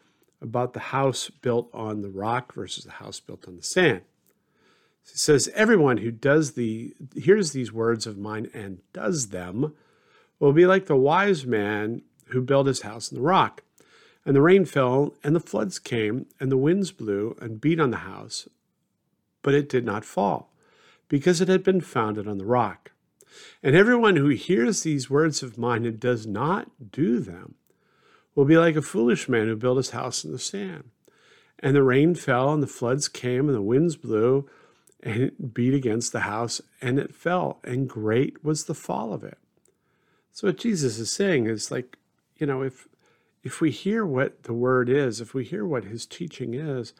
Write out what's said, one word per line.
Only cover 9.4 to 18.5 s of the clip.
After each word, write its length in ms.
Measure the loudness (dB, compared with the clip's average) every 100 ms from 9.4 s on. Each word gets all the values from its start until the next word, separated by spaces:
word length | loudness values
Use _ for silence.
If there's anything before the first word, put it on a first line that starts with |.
| -8 -6 -6 -6 _ _ _ _ _ _
will 120 | 4
be 140 | 6 6
like 200 | 4 2
the 100 | 2
wise 500 | 4 4 2 0 0
man 560 | -2 0 -2 -4 -6 -12 _ _
who 120 | -4
built 240 | 2 2 2
his 160 | -2
house 300 | -6 -12 -12
on 40 | -4
the 80 |
rock. 380 | 2 2 2 -2 _ _ _ _ _ _
And 100 | 2
the 80 | 4
rain 220 | 8 6
fell, 500 | 4 2 2 2 0 -2
and 140 | -2 -2
the 40 |
floods 380 | 0 -4 -4 -6
came, 480 | -6 -2 -2 -4 -8 _
and 100 | -2
the 60 | 2
winds 340 | 2 2 0
blew 460 | -6 -4 -4 -4 -6
and 200 | -10 -4
beat 180 | 0 2
on 140 | 0
the 60 | -2
house, 500 | -8 -14 -14 -14 -16